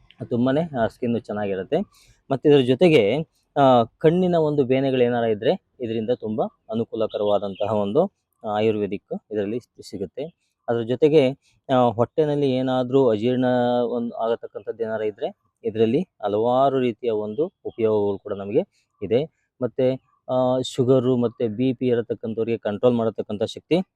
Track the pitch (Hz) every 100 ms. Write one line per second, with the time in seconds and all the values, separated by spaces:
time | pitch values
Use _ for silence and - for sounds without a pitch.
0 | _ _ 117 120 127 139 170 135 110 -
1 | 120 117 - 104 104 95 92 160 202 _
2 | _ _ _ 135 151 143 123 127 175 151
3 | 101 135 165 _ _ - 135 123 113 _
4 | 160 175 180 170 151 147 123 131 135 131
5 | 120 120 117 107 113 185 - _ 117 113
6 | 110 123 110 110 190 - _ 113 113 113
7 | 107 107 104 101 101 92 101 107 101 117
8 | 190 - _ _ 113 104 110 107 101 98
9 | - 190 - 107 101 120 - _ - 92
10 | - - 151 - _ _ - 117 113 127
11 | 156 156 131 139 _ _ - 131 120 104
12 | 120 - 151 143 143 127 131 127 123 135
13 | 131 107 117 127 127 123 123 123 120 120
14 | 117 - 113 117 113 120 107 110 110 110
15 | 107 101 156 - _ _ 117 104 113 131
16 | 185 _ 104 104 117 123 139 135 127 110
17 | 120 107 104 107 170 - 107 - 110 107
18 | 101 98 104 101 101 120 196 _ _ _
19 | 98 117 160 _ _ _ 123 - 127 131
20 | _ _ - 127 127 131 131 - 123 131
21 | 123 127 120 - 120 107 131 123 127 120
22 | 110 110 113 107 113 113 110 104 127 120
23 | 110 104 104 104 107 - _ 165 190